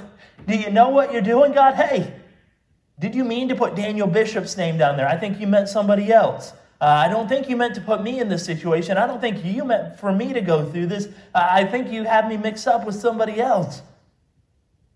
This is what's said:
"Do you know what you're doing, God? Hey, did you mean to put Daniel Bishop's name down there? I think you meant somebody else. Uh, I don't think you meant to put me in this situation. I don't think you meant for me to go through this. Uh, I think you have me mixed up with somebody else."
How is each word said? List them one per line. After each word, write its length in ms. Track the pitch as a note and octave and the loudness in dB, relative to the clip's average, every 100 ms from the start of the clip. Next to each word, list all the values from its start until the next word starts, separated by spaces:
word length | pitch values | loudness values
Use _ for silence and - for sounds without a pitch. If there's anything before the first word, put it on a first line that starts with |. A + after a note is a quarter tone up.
| - - - - - | -14 -20 -20 -12 -4
"Do 100 | G#3+ | -4
you 120 | G#3 | 2
know 200 | G#3 B3+ | 4 6
what 200 | C#4 C4+ | 4 2
you're 120 | A#3 | 0
doing, 300 | G3 B3 C#4+ | 2 4 4
God? 220 | C#4 C4+ C#4 | 6 4 4
Hey, 360 | D4+ C4 - - - _ _ _ _ _ _ - | 0 0 -4 -10 -20 _ _ _ _ _ _ -10
did 160 | G#3 | -6
you 100 | B3+ | -2
mean 240 | A#3+ A#3 B3+ | -2 -2 -2
to 60 | |
put 220 | B3 A#3 E3+ | 0 -2 -2
Daniel 320 | G#3 G#3+ F#3+ | -4 -2 0
Bishop's 500 | G#3 A3 G#3 - F#3+ | 0 0 -2 -6 -4
name 180 | E3 D#3+ | -4 2
down 220 | C#3+ C#3+ | 2 2
there? 100 | C#3 | 0
I 80 | E3+ | 0
think 240 | G#3 G3 | -4 -4
you 60 | G3+ | 2
meant 220 | G3+ G3 | 2 2
somebody 440 | A3 G3+ G3+ G#3 | 0 2 2 4
else. 400 | A3+ D3+ - - - _ _ | 4 2 -2 -14 -20 _ _
Uh, 40 | D3 | 2
I 220 | D3 E3 | 4 4
don't 200 | A3 G#3+ | 0 -2
think 220 | C4+ C4 | -2 -2
you 80 | A#3+ | -2
meant 160 | A#3+ | -2
to 80 | A#3 | -4
put 200 | E3+ G3+ | -2 -2
me 180 | G#3+ C4 | -2 -4
in 100 | G#3+ | -2
this 120 | E3+ | -4
situation. 540 | - D#3 E3+ E3 F3 G3 | -4 -6 0 0 0 0
I 100 | B3 | 0
don't 140 | B3+ | -2
think 240 | A#3+ F#3+ | -6 -4
you 200 | E3+ A#3 | -6 -4
meant 340 | C4+ G#3 - - | -2 -2 -2 -6
for 120 | G3+ | -2
me 200 | F#3+ C4 | -2 -2
to 80 | B3 | -4
go 240 | F3 D#3 | 0 0
through 220 | C#3+ E3+ F3 | 0 -4 -4
this. 220 | G#3 G3+ - - | -4 -8 -14 -4
Uh, 120 | F3+ F3 | 0 4
I 160 | F#3+ G3 | 4 2
think 260 | B3 B3 | -2 -4
you 120 | A3 | -6
have 220 | A3 A3 A3 | 0 2 2
me 120 | G#3+ | -4
mixed 280 | G#3+ G#3+ C4 | -6 -4 0
up 200 | A#3 G#3 | 0 -2
with 80 | |
somebody 440 | G3 A#3 A3 G#3+ G#3+ | -4 -2 0 -2 0
else." 440 | C4 G3+ C3+ - - _ _ _ _ _ _ _ _ _ _ | 0 0 -2 -10 -20 _ _ _ _ _ _ _ _ _ _